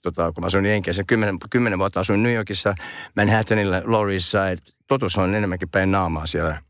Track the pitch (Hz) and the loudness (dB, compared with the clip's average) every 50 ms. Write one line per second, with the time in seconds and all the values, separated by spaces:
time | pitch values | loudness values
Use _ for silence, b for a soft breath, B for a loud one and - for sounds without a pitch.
0 | _ 90 85 - 82 82 82 - 85 90 87 98 95 101 107 104 87 - 87 95 | _ -6 -2 -2 -2 -2 -2 -4 -4 0 0 0 2 2 0 0 0 -2 -4 -4
1 | 95 - 120 113 110 104 95 90 - - - 123 120 117 98 90 98 98 - 98 | 0 0 2 2 2 0 -2 -4 -8 -2 0 0 2 2 0 0 -2 -2 0 -2
2 | 95 92 104 101 113 120 120 113 104 - 101 95 - 104 98 92 B B B B | -2 0 2 2 2 2 0 0 -2 -4 -4 -2 0 0 -2 -2 B B B B
3 | B B B - 104 107 110 110 110 - 113 107 101 98 90 95 - - 113 110 | B B B 2 2 4 4 2 2 2 2 2 2 2 0 0 0 2 2 2
4 | 104 101 98 95 90 - - 101 98 95 90 82 _ _ _ _ _ _ 139 131 | 2 2 0 -2 -2 0 0 0 0 0 -2 -4 _ _ _ _ _ _ 0 0
5 | 127 95 87 98 95 90 98 107 104 95 92 90 90 85 - 95 95 95 95 98 | 0 -2 0 0 2 2 2 0 0 -2 -2 -4 -6 -2 0 0 2 2 2 2
6 | 92 85 80 78 78 80 - 87 78 80 78 78 - | 2 0 -2 -2 -4 -4 -2 -2 -2 -2 -4 -6 -10